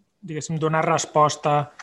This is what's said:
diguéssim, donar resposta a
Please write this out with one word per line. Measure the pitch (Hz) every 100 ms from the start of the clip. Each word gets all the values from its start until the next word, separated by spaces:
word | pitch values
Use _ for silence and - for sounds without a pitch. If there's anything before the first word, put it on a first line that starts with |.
| _ _
diguéssim, | 185 151 139 160
donar | 156 160 160
resposta | 156 - 151 151 - 156 147
a | 143 -